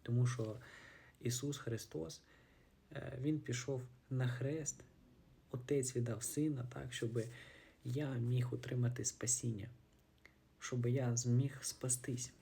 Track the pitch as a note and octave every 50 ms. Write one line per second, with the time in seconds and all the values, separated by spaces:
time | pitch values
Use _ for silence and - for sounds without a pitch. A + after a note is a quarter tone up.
0 | _ - A#2+ B2 B2 B2 B2 - A2 A2 G#2+ - - - - - - - - -
1 | - - - _ - A#2 A#2+ - C#3+ C#3+ C#3+ - - A2+ A2+ A2 - - - D#2
2 | D#2+ D#2+ - - - - - - - - - - - - - - - _ D3 C#3+
3 | C#3 C3 C3 B2+ C3 D3+ D#3 D3+ - - A#2+ - - - C3+ B2 B2 - - -
4 | - - C3 B2+ B2+ B2+ B2 - C3+ C#3 D3+ D#3+ D3+ - - - - - - -
5 | - - - - - - - - - - - B2 - - D3 C#3 B2 - - B2
6 | A#2 A#2+ A2+ A2+ - - - D3 D3+ D#3 D3 B2+ B2 B2 - C#3 C3+ B2+ - -
7 | A#2+ G#2+ A#2 A#2 A2 - - - - - - - - - - _ - B2 B2 C#3+
8 | D3+ C3+ C3 B2 A#2+ A#2+ B2 B2+ B2 - B2 B2 - - C3 B2 A#2+ A#2+ B2 B2
9 | A#2 - - - - A#2+ - - - A#2+ A2+ G2+ - - - - - _ - _
10 | _ _ _ _ _ - _ _ _ _ _ _ - - C3 B2 A#2 A#2+ B2 C#3
11 | B2+ A#2+ A#2+ A#2+ B2 B2 A#2+ B2 C#3 C#3 - - - - - - - C3 C3 -
12 | - - B2 - - - - -